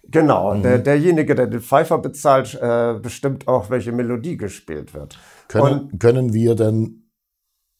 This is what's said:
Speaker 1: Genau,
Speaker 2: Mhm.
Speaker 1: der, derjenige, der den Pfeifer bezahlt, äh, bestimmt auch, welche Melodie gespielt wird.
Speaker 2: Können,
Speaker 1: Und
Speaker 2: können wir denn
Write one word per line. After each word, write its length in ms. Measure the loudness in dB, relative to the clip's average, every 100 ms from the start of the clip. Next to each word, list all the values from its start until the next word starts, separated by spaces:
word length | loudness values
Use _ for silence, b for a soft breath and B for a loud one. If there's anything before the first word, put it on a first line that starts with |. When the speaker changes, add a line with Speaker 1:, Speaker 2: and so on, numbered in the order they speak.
Speaker 1:
Genau, 500 | -2 2 2 2 0 0
Speaker 2:
Mhm. 60 |
Speaker 1:
der, 160 | 2 2
derjenige, 560 | 2 2 2 2 0 0
der 120 | 0
den 120 | -4
Pfeifer 380 | 0 2 2 -2
bezahlt, 600 | -2 -2 2 2 0 -4
äh, 380 | -2 0 0 -2
bestimmt 460 | -8 -6 -6 -4 -2
auch, 220 | -2 0
welche 220 | -4 -4
Melodie 460 | -4 -4 -4 -6 -8
gespielt 560 | -10 -12 -12 -12 -12
wird. 260 | -16 -16 -20 b b -2
Speaker 2:
Können, 400 | 2 2 2 -4
Speaker 1:
Und 80 | 2
Speaker 2:
können 340 | 4 4 0
wir 220 | 2 2 2
denn 540 | 2 0 -2 -8 _ _ _ _ _ _ _